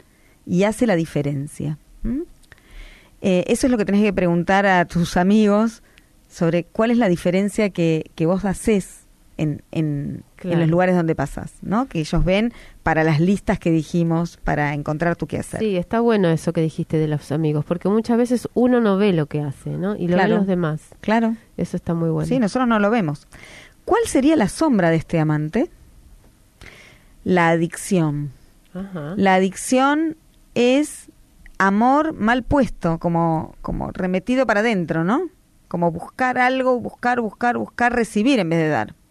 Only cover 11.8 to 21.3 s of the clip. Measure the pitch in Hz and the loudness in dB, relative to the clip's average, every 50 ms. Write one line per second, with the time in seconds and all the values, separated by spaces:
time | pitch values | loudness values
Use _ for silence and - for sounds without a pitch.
11.8 | 269 269 - 165 151 - 170 160 151 170 185 208 226 240 - - - - - - | -2 -2 -4 -6 -4 -2 0 0 2 2 2 2 0 -2 -4 -8 -16 -20 -20 -6
12.8 | _ 165 156 160 156 160 156 143 170 180 208 190 - - 196 - - 175 165 160 | _ 0 0 2 2 2 2 2 2 2 0 0 0 -2 -4 0 0 0 0 0
13.8 | 147 - - 170 170 165 165 165 170 170 - - - 180 151 147 147 143 151 147 | 0 -2 -2 0 0 0 0 -2 -2 -4 -8 -8 -4 -4 -2 -2 -2 -2 -4 -4
14.8 | 147 151 151 151 165 170 170 - 165 - - - - - - - 220 214 190 175 | -4 -6 -4 -2 -2 -2 -2 -2 -4 -6 -6 -8 -8 -8 -6 -4 -4 -2 -2 -4
15.8 | 175 - 233 226 233 233 226 208 185 165 160 156 - 170 165 170 160 160 - - | -4 -2 -2 0 2 2 2 2 2 2 2 0 -2 -2 -2 0 -2 -2 -2 -6
16.8 | 160 - - 156 156 151 151 147 - - 139 156 160 151 151 147 151 - 175 175 | -6 -2 -2 -2 0 0 -2 -4 -4 -4 -4 -2 0 0 0 -2 -2 -4 -6 -4
17.8 | - 185 208 226 226 - 240 226 247 233 247 220 - - - - 247 247 247 240 | -2 0 0 0 0 0 0 0 2 0 0 -2 -2 -4 0 2 2 4 4 4
18.8 | 233 208 190 190 208 208 175 160 147 - - 147 147 143 - - - 147 147 151 | 2 2 2 2 2 2 2 0 -2 -2 -4 -6 -6 -6 -8 -10 -10 -8 -6 -6
19.8 | 175 202 208 - 180 170 180 185 185 214 220 208 196 196 185 180 170 151 156 156 | -4 -6 -4 -4 -2 0 2 2 2 2 2 0 0 0 0 0 -2 -2 -4 -6
20.8 | - - - - - 208 214 233 226 226 | -10 -16 -20 -10 -2 0 0 2 2 0